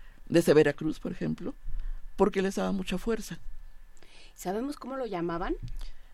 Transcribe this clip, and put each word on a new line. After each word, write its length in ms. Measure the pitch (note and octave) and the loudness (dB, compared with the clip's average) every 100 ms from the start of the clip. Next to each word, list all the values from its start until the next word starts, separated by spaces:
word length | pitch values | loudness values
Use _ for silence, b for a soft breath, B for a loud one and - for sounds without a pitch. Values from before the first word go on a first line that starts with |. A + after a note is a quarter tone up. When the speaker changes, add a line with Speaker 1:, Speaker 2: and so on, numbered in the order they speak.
| b b - | b b 4
Speaker 1:
desde 260 | E3+ F3 | 6 8
Veracruz, 460 | D3 C#3+ - D#3 - | 8 8 4 -2 -2
por 120 | E3+ | -6
ejemplo, 420 | F3+ D#3+ - - - - b b b - - | -4 -2 -2 -6 -6 0 b b b -4 4
porque 260 | G3 F#3+ | 4 4
les 140 | F#3+ G3 | 0 0
daba 160 | F#3+ | 0
mucha 260 | F#3+ F#3 F3+ | 0 -2 -2
fuerza. 400 | A#3 A3 - E3 - - - - - - b b b | -2 -2 -4 -8 -6 -6 -8 -12 -14 -14 b b b
Speaker 2:
¿Sabemos 420 | - F3+ G#3 C4+ C#4+ | -10 -4 -2 -2 -6
cómo 200 | B3 C4 | -8 -6
lo 80 | A#3 | -4
llamaban? 480 | F3+ E3+ E3+ G#3+ F4 - b b b b | -2 -2 -2 -2 -2 -4 b b b b